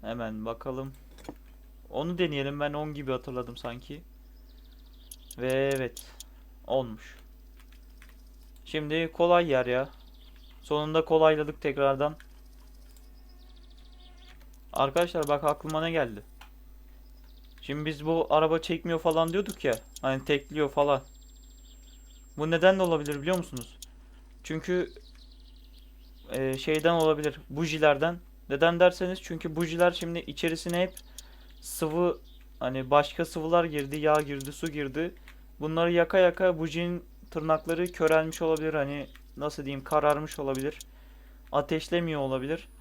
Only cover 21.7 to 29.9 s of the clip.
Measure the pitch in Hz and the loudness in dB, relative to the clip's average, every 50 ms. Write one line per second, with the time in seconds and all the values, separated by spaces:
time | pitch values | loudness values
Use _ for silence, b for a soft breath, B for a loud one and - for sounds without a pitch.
21.7 | - - - - - - - - - - - - - - 147 160 165 165 160 185 | -20 -20 -20 -20 -20 -20 -20 -20 -20 -20 -20 -18 -8 -6 -2 0 0 6 6 6
22.7 | 190 190 185 175 165 156 147 143 147 143 139 160 185 180 170 - - 127 113 - | 6 6 4 2 2 0 0 -2 -4 -4 -2 -2 -2 -2 -2 -4 -8 -12 -12 -12
23.7 | - - - b b b b b b b b b b - - - 160 160 156 - | -16 -20 -20 b b b b b b b b b b -20 -10 -8 -8 -8 -4 -2
24.7 | 180 180 175 - - - - - - - - - - - - - - - - - | -2 -2 -2 -4 -8 -18 -20 -20 -20 -20 -20 -20 -20 -20 -20 -20 -20 -20 -20 -20
25.7 | - - - - - - - - - - - - - 127 135 131 131 131 135 - | -20 -20 -20 -20 -20 -20 -20 -20 -20 -20 -18 -10 -6 -2 -2 -2 -2 -4 -2 0
26.7 | 156 156 151 165 170 170 160 156 156 147 151 151 135 - - - 135 143 170 160 | 0 2 4 4 4 6 6 4 4 4 0 -4 -4 -6 -14 -12 -6 -4 -2 -2
27.7 | 151 156 151 151 147 139 147 165 175 175 - - - - - - 135 139 156 165 | 0 4 6 6 6 6 2 -2 -2 -4 -12 -18 -20 -20 -8 -6 0 4 4 4
28.7 | 170 170 180 180 175 - 190 180 185 185 - - 170 160 - 175 156 160 175 160 | 6 8 6 6 6 4 -4 -4 -4 -6 -8 -10 -10 -8 -8 -6 -2 -2 -2 -2
29.7 | 160 170 175 180 | 2 4 4 4